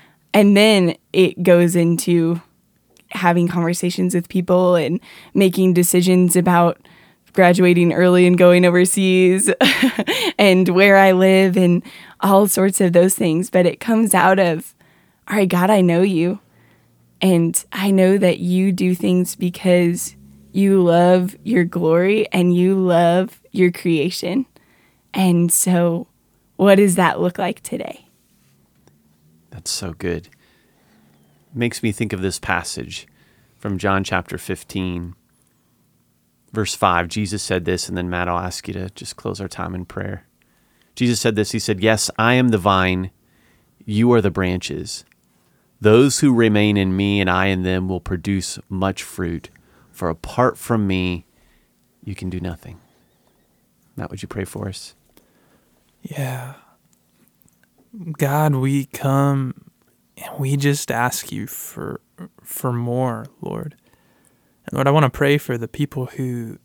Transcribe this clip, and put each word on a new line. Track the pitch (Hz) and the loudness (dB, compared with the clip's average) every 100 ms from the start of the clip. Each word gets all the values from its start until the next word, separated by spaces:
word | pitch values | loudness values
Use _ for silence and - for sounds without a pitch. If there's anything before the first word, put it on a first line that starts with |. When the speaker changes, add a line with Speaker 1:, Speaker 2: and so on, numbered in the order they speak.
| _ _ _ | _ _ _
Speaker 1:
And | 208 208 202 | 4 6 6
then | 220 202 175 - _ | 4 4 2 -2 _
it | 190 185 - | 0 0 2
goes | 180 175 175 175 | 4 4 4 2
into | 170 165 - 170 165 170 - _ _ _ _ _ _ | 0 0 0 0 0 -4 -8 _ _ _ _ _ _
having | 196 175 175 175 | -2 2 2 0
conversations | 170 170 175 180 185 180 | 0 -2 -2 -4 -2 -2
with | 180 - | -2 -2
people | 190 175 180 180 175 | -4 0 2 4 2
and | 147 180 - - - | 0 -4 -8 -20 -6
making | 190 190 190 190 | 2 2 2 2
decisions | 180 175 180 180 180 180 190 | 2 2 2 2 2 2 2
about | 180 175 170 - _ _ _ _ _ | 2 2 2 0 _ _ _ _ _
graduating | - 175 175 180 175 170 | 4 4 6 4 4 2
early | - 180 180 180 | 4 4 6 4
and | 180 | 6
going | 180 180 180 | 6 6 4
overseas | 175 180 196 190 185 185 190 196 - 285 - 254 - | 4 2 2 2 4 4 2 0 0 0 2 0 0
<laughs> | 294 508 403 - | -4 -4 -4 2
and | 202 185 185 | 4 4 4
where | 175 202 196 | 4 6 6
I | 196 | 6
live | 185 190 190 190 185 | 4 4 4 4 2
and | 180 170 - - - - | 2 2 -2 -18 -20 -4
all | 202 196 208 | 2 4 4
sorts | 190 190 185 | 2 0 2
of | 185 | 2
those | 175 185 - | 4 4 2
things. | 185 160 - | 0 -2 0
But | 185 175 | 0 0
it | 139 | -2
comes | - 226 226 | -2 0 2
out | 220 180 190 | 2 4 2
of, | 175 160 - _ _ _ _ _ - | 0 -2 -8 _ _ _ _ _ -6
"All | 208 | -2
right, | 190 | 0
God, | 175 185 | 0 2
I | 208 | 4
know | 180 170 | 4 2
you. | 196 165 175 202 _ _ _ _ _ _ _ _ | 2 0 -2 -4 _ _ _ _ _ _ _ _
And | 190 170 165 - - | 0 2 0 -4 -8
I | 196 196 | -4 0
know | 190 185 196 | 2 4 4
that | 185 - | 0 0
you | 175 180 196 | -2 0 0
do | 185 180 180 | 0 -2 -2
things | 202 180 175 - | 0 0 -2 -4
because | 180 - 185 180 170 175 - - - - _ | -6 -4 0 2 2 -2 -10 -16 -20 -20 _
you | 185 196 190 | 0 2 4
love | 175 170 180 180 180 - | 4 4 4 4 0 -6
your | 208 226 | -2 0
glory | 170 175 160 165 185 214 - | 0 -2 0 2 2 0 -2
and | 180 180 175 | 0 2 2
you | 185 190 | 2 2
love | 185 170 170 180 190 - _ | 2 2 2 2 -2 -10 _
your | - 180 | 0 0
creation." | 175 180 160 170 - - 226 254 _ _ _ _ _ _ 190 | 0 -2 -2 -2 -6 -6 -6 -6 _ _ _ _ _ _ 0
And | 185 175 170 | 2 2 2
so | - 185 180 175 170 - _ _ _ _ - | 0 0 0 0 -2 -10 _ _ _ _ 0
what | 202 196 | 4 6
does | 202 180 | 4 2
that | 170 - | 0 0
look | 175 185 | -4 -4
like | 180 - | -8 -8
today? | - - - - _ _ _ _ _ _ _ _ _ _ _ _ _ _ _ | -12 -10 -12 -16 _ _ _ _ _ _ _ _ _ _ _ _ _ _ _
Speaker 2:
That's | - - | -14 -10
so | - 95 | -10 -10
good. | 80 90 82 - _ _ _ _ _ _ _ _ _ _ _ _ | -8 -6 -6 -10 _ _ _ _ _ _ _ _ _ _ _ _
Makes | 120 117 - | -6 -6 -4
me | 113 | -6
think | - 107 | -4 -6
of | 95 | -4
this | 95 - | -6 -6
passage | - 87 - - 60 - - _ _ _ _ _ | -4 -6 -6 -12 -12 -16 -18 _ _ _ _ _
from | 104 92 | -8 -4
John | 101 95 95 | 0 0 -2
chapter | 92 - 85 | -6 -6 -12
fifteen, | - 92 - 98 92 87 87 - _ _ _ _ _ _ _ _ _ _ _ _ _ | -10 -12 -10 -8 -6 -8 -12 -16 _ _ _ _ _ _ _ _ _ _ _ _ _
verse | 110 98 | -6 -6
five. | - 98 85 87 | 0 0 2 -2
Jesus | 107 98 104 | -6 -6 -8
said | - 92 85 | -6 -4 -4
this, | 90 - | -6 -6
and | 90 | -8
then | 90 | -6
Matt, | 87 90 | -6 -4
I'll | 87 | -6
ask | 90 - 92 | -6 -10 -12
you | 92 | -12
to | 95 | -12
just | - - - | -14 -18 -12
close | 107 98 | -12 -10
our | 98 | -12
time | - 85 90 | -12 -10 -10
in | |
prayer. | 90 95 98 95 - _ _ _ _ _ _ - | -12 -12 -12 -12 -18 _ _ _ _ _ _ -4
Jesus | 123 113 | -2 -2
said | 123 107 | -2 -2
this, | 104 | -2
he | 113 | -4
said, | - 95 | -6 -2
"Yes, | 110 107 - - | 0 0 -4 -2
I | 117 127 | 0 2
am | 127 | 2
the | 107 | 2
vine, | 98 95 92 92 92 - _ _ _ _ _ _ | 2 2 0 -2 -6 -14 _ _ _ _ _ _
you | - 104 120 | -6 0 2
are | 120 | 2
the | 98 | 0
branches. | 90 90 90 - 76 101 - - _ _ _ _ _ _ _ | -2 -4 -4 -8 -12 -12 -14 -18 _ _ _ _ _ _ _
Those | 104 113 139 - | 4 4 4 2
who | 143 | 0
remain | 117 113 104 104 101 | 2 2 2 2 0
in | 92 92 | 0 -2
me | 101 101 | -2 0
and | 92 | 0
I | 90 98 | 0 0
in | 92 | -2
them | 92 92 92 | -2 -4 -4
will | 90 | -8
produce | - 90 101 98 - - - | -8 -8 -4 -6 -6 -14 -12
much | 95 95 95 | -6 -4 -6
fruit, | - - 85 85 - _ _ _ _ | -12 -10 -8 -8 -12 _ _ _ _
for | - 87 | -8 -8
apart | 82 - - 127 - | -8 -8 -2 -2 -2
from | - 117 98 | -4 -2 -2
me, | 92 92 87 - _ _ _ _ _ _ _ 104 | -2 -4 -6 -12 _ _ _ _ _ _ _ -16
you | 95 | -12
can | 92 | -10
do | 90 | -10
nothing." | 90 85 87 87 _ _ _ _ _ _ _ _ _ _ _ - | -10 -12 -18 -20 _ _ _ _ _ _ _ _ _ _ _ -16
Matt, | - | -14
would | 101 | -14
you | - | -12
pray | 101 95 | -12 -12
for | 107 98 | -10 -12
us? | - - _ _ _ _ _ _ _ _ _ _ _ | -12 -18 _ _ _ _ _ _ _ _ _ _ _
Speaker 3:
Yeah. | 190 143 131 127 127 - _ _ _ _ _ _ _ _ _ _ _ _ _ 226 165 151 | -16 -10 -10 -10 -14 -20 _ _ _ _ _ _ _ _ _ _ _ _ _ -16 -14 -4
God, | 139 147 156 135 | -2 0 0 0
we | 135 139 135 | 0 -2 -4
come | - 139 139 139 139 127 - _ _ _ _ _ - | -6 -2 0 0 -2 -4 -10 _ _ _ _ _ -20
and | - - | -16 -8
we | 135 139 | -4 0
just | 143 143 - | 0 -2 -4
ask | 117 123 - - | -4 -4 -4 -10
you | 101 104 | -12 -12
for, | - - - - - _ - 180 _ | -14 -16 -14 -12 -14 _ -20 -20 _
for | - - 131 | -18 -8 -6
more, | 120 120 123 127 113 110 _ | -6 -4 -4 -4 -6 -12 _
Lord. | - 55 151 - _ _ _ _ _ _ _ _ - | -12 -12 -12 -18 _ _ _ _ _ _ _ _ -10
And | |
Lord, | 139 135 | -4 0
I | |
wanna | 151 135 | 2 0
pray | - 139 147 | 0 -2 -2
for | - 120 | -4 -8
the | 113 | -8
people | - 143 135 127 | -8 -8 -8 -10
who | - 127 120 113 - | -10 -10 -10 -12 -18